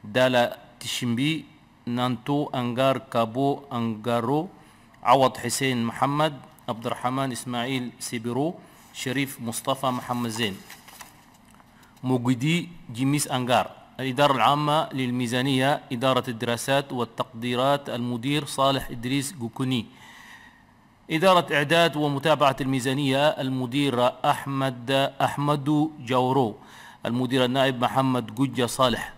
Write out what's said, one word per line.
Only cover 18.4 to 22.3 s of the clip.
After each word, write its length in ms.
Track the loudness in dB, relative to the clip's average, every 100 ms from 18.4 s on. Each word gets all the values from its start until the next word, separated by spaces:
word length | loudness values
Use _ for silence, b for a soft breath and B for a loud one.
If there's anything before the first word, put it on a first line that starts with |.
صالح 460 | -4 0 0 0 -4
إدريس 420 | -8 -4 -4 -4
جوكوني. 540 | -8 -10 -4 -2 -2 -4 B B B B B B B B _ _ _ -4
إدارة 440 | 2 6 6 4
إعداد 420 | 0 4 4 4 2
ومتابعة 600 | 0 0 2